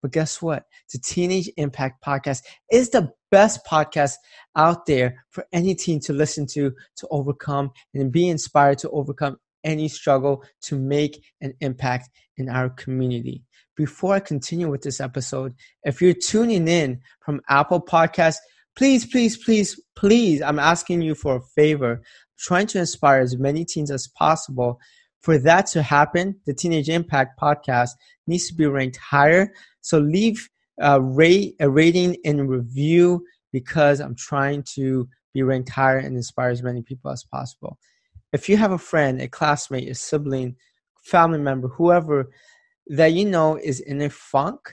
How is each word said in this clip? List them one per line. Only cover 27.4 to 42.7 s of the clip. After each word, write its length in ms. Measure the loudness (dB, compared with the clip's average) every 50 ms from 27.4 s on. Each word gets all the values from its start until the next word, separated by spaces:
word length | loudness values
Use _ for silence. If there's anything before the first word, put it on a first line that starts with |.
| 0 0 0 -2 -2 -4 -2 0 -2 -2 -4 _ _ _ _ _ _ -4
needs 220 | -4 -4 -4 -6
to 40 | -4
be 120 | -2 0
ranked 320 | 0 0 0 -2 -4 -6 -12
higher. 560 | -10 -2 2 4 4 6 6 4 2 0 _ -16 -20 _ _ _
So 200 | _ 0 0 2
leave, 500 | 2 2 0 0 0 0 -2 -4 -10 _ _ _ _ _ _ -2
uh, 200 | 2 4 4 4
rate, 540 | 2 0 2 4 6 6 6 4 2 -2 -4 _
a 80 | 0 2
rating 480 | 4 4 4 4 4 4 0 0 -2 -4 -4
and 240 | -2 -2 -2 -2 -2
review 760 | -2 -4 -4 -6 -6 -4 -2 2 4 4 4 4 2 0 -4 _ _ _ _ _ -8
because 480 | -8 -8 -4 0 2 4 4 4 2
I'm 140 | -2 -10 -12
trying 480 | -12 -10 -6 -4 -2 -2 -2 -2 -4 -8 -10 -8
to 320 | -6 -4 -2 -2 -2 -4 -6 _ _ _ _ _
be 100 | -2 0
ranked 260 | 0 0 -2 -4 -6
higher 300 | -4 0 2 2 2 2
and 180 | -2 -6 -8 -8
inspire 320 | -8 -8 -6 -4 -2 -2
as 140 | -2 -4 -6
many 180 | -8 -8 -8
people 300 | -10 _ -14 -14 _ -12
as 120 | -12 -12 -12
possible. 540 | _ -12 -12 -10 -12 -14 _ -16 -16 -16 _ _ _ _ _ _ _ _ -20 _ _
If 180 | -8 -8 0 0
you 80 | 2 2
have 140 | 2 2
a 80 | 0 -4
friend, 420 | -6 -4 0 0 0 0 0 -4
a 60 | -8 -10
classmate, 600 | -8 -4 0 0 0 -2 -4 -8 -8 -8 -8 -8
a 40 | -10
sibling, 600 | -12 -10 -4 -4 -4 -4 -2 -4 -4 -4 -6 -8 _ _ _ _ _ _ _ _ _ _
family 320 | 0 4 4 4 4 2 0
member, 300 | -2 -2 -4 -4 -6 -8
whoever 640 | -4 0 4 4 4 4 2 0 -2 -2 -2 -4 _ _ _ _ _ _ _ _